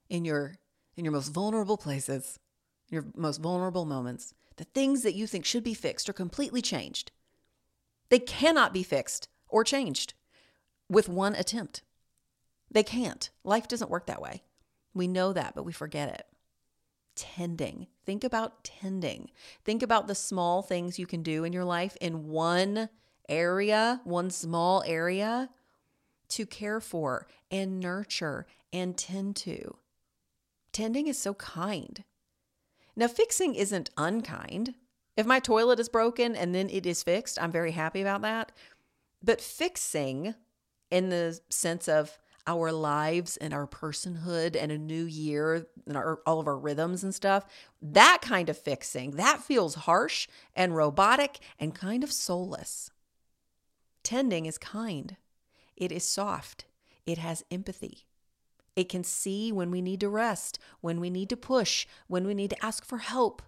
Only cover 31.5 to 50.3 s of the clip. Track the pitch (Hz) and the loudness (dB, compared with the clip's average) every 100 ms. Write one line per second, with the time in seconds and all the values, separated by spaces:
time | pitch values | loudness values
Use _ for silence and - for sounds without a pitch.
31.5 | 165 185 185 - - - _ _ _ _ | -6 -4 -4 -6 -14 -20 _ _ _ _
32.5 | _ _ _ _ - 233 240 453 - 359 | _ _ _ _ 0 2 4 2 4 2
33.5 | - 202 196 - - 160 220 214 - - | 2 0 0 -2 -2 0 0 -2 -8 -8
34.5 | 190 240 247 _ _ _ - 220 262 254 | -6 -6 -6 _ _ _ 0 4 4 6
35.5 | 220 240 233 233 233 226 240 240 226 175 | 6 6 6 4 4 4 4 2 2 0
36.5 | 180 196 196 180 170 - 185 - - 170 | 0 0 -2 -2 0 2 2 0 -4 -2
37.5 | 165 170 165 160 190 196 202 214 226 214 | 0 0 0 -2 -2 -2 0 -2 -4 -6
38.5 | - - _ _ _ _ _ 190 226 - | -12 -20 _ _ _ _ _ 2 2 0
39.5 | - 339 359 - 156 139 131 185 226 _ | -4 -2 -2 -4 -2 -2 -2 -6 -8 _
40.5 | _ _ _ _ 180 185 175 170 165 - | _ _ _ _ 2 2 2 0 -4 -6
41.5 | - 175 170 - 156 151 - _ - - | -2 0 0 2 4 2 -4 _ -10 -4
42.5 | 170 160 160 151 147 156 170 170 - 151 | 0 0 0 2 2 2 0 -2 -4 -4
43.5 | 143 143 - 156 147 185 170 175 170 170 | -4 -6 -6 -8 -6 -6 -6 -4 0 0
44.5 | 156 151 151 156 160 165 156 156 147 156 | 0 -2 -2 -4 -4 -4 -4 -2 0 2
45.5 | 165 165 - - 143 160 156 - 160 151 | 0 -2 -12 -8 -4 -2 -2 0 0 0
46.5 | 135 147 147 165 180 190 185 196 196 - | -2 -2 -2 0 -2 -4 -2 2 2 0
47.5 | - - _ 151 170 277 349 - 202 160 | -10 -20 _ 4 10 12 10 4 0 0
48.5 | 147 - 135 - 135 131 143 233 302 - | -2 -4 -4 -4 -8 -6 0 2 2 2
49.5 | 262 170 156 160 175 302 - - | 2 2 0 2 2 2 -2 -6